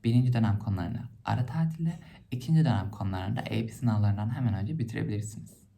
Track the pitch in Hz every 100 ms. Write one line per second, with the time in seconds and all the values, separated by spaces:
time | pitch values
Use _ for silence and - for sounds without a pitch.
0 | 117 120 127 117 110 101 - 98 85 -
1 | - - - 113 123 160 160 - 165 -
2 | - - - 123 - 160 147 98 95 -
3 | 101 92 95 120 - - - - 123 107
4 | 104 101 110 123 123 98 104 160 113 -
5 | 110 104 - - - - -